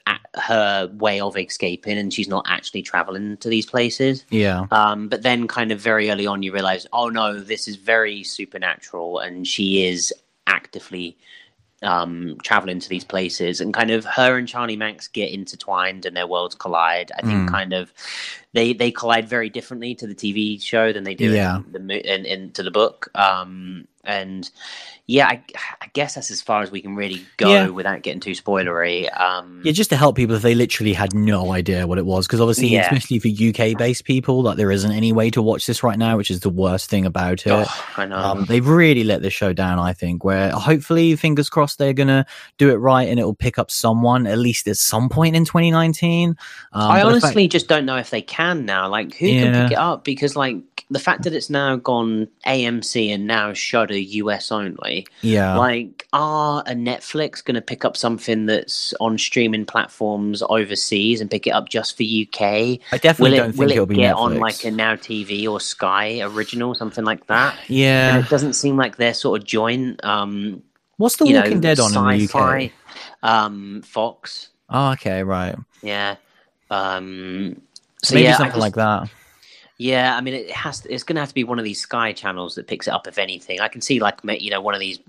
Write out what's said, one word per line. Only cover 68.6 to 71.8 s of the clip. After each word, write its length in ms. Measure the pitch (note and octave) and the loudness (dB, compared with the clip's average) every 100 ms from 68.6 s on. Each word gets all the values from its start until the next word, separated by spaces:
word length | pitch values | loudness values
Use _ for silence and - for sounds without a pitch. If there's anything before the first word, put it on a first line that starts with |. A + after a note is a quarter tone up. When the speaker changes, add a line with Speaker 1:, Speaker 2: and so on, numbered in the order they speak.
| C#3+ C3+ | 0 2
Speaker 1:
like 200 | B2 - | 0 0
they're 180 | A#2+ | 0
sort 260 | A2+ C#3 G#2 | 0 0 -2
of 60 | G2+ | -2
joint, 580 | A2 A2+ B2+ B2+ - | 0 0 0 -4 -6
um, 580 | G#2 G#2 G2+ G2+ G#2 F#2+ - _ _ - | -2 -2 -2 -4 -6 -8 -14 _ _ -2
Speaker 2:
What's 180 | A3+ - | 0 4
The 100 | D4 | 6
Speaker 1:
you 100 | C4+ | 6
Speaker 2:
Walking 180 | G#3 | 6
Speaker 1:
know, 60 | G#3 | 2
Speaker 2:
Dead 200 | D#3+ D3+ | 4 4